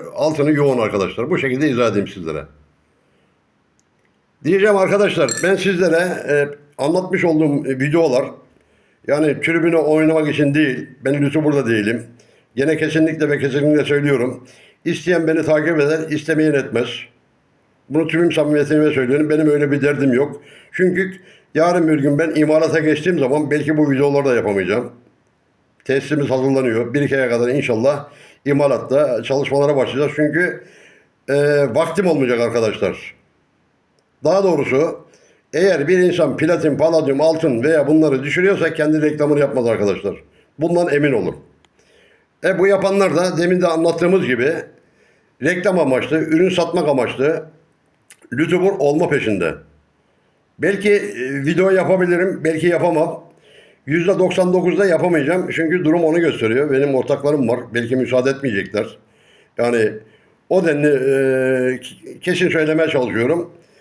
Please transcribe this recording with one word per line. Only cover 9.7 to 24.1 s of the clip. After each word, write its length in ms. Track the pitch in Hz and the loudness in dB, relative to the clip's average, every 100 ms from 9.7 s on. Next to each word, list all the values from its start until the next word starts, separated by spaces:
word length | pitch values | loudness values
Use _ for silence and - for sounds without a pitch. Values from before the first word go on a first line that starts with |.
| 165 | 2
oynamak 520 | 151 156 156 160 151 | 2 2 4 2 2
için 240 | 139 143 | 0 2
değil, 360 | 147 143 123 - - 131 | 2 0 -2 -10 -6 -4
ben 80 | |
YouTuber'da 540 | 143 143 156 151 143 117 | 0 0 0 0 0 0
değilim. 360 | 110 104 117 - - _ _ _ 113 | 0 0 -4 -8 -20 _ _ _ -2
Gene 220 | 143 156 | 0 0
kesinlikle 520 | 156 156 160 156 147 | 0 0 0 0 -2
ve 100 | 143 | 0
kesinlikle 460 | 139 139 147 151 131 | -2 0 2 2 2
söylüyorum. 600 | 143 143 127 131 - - - - _ 170 | 0 2 0 0 -6 -16 -20 -20 _ -6
İsteyen 420 | - 180 170 160 | -4 -2 0 0
beni 160 | 160 | 0
takip 360 | 151 156 151 160 | 0 0 0 0
eder, 200 | 143 156 156 | 0 0 -4
istemeyen 440 | 151 160 156 156 | -6 -2 0 2
etmez. 340 | 139 127 117 117 - - _ _ _ _ _ _ _ - | 0 -2 -4 -4 -8 -16 _ _ _ _ _ _ _ -6
Bunu 180 | 147 160 | -4 -2
tümüm 240 | 160 175 | 0 0
samimiyetimle 600 | 151 147 151 143 156 151 | 0 0 0 2 2 2
söylüyorum. 380 | 135 123 147 151 | 0 0 0 0
Benim 200 | 151 151 | 0 2
öyle 220 | 147 143 | 2 0
bir 100 | 139 | 0
derdim 320 | 143 131 139 | 0 0 0
yok. 280 | 120 147 - - - - | 0 -2 -6 -20 -20 -12
Çünkü 420 | - 185 175 185 - - - _ 151 | -2 0 0 -4 -8 -20 -20 _ 0
yarın 320 | 170 175 160 | 2 2 2
bir 120 | 147 | 2
gün 200 | 143 143 | 2 0
ben 120 | 165 151 | 0 0
imalata 440 | 151 156 156 160 | 2 2 2 2
geçtiğim 400 | 156 151 185 170 | 0 0 0 0
zaman 320 | 127 147 143 | 0 0 0
belki 260 | 151 151 151 | -2 0 0
bu 140 | 147 | 2
videoları 340 | 135 143 | 2 2